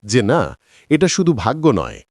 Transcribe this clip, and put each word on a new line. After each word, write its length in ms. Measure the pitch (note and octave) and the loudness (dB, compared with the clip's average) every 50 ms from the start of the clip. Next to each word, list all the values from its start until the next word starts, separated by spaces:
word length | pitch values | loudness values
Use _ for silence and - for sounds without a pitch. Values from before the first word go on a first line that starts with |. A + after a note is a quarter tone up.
| _ | _
যে 180 | G#2+ G#2 B2 | 0 0 0
না, 360 | G#2+ G2 C3+ E3+ A2 C#2+ B1+ - _ _ _ - _ _ | 2 2 0 0 -2 -4 -8 -14 _ _ _ -20 _ _
এটা 180 | C#3 D#3 F3 F3+ | 0 2 2 0
শুধু 260 | - - F#3+ E3+ E3 | 0 0 0 0 0
ভাগ্য 360 | A2+ E2+ A2 B2+ D#3 D#3 D#3+ | 0 0 -2 -2 2 2 2
নয় 320 | B2+ F#2 C#2 A#1+ G#1 G1+ - _ | 2 2 -2 -6 -10 -16 -20 _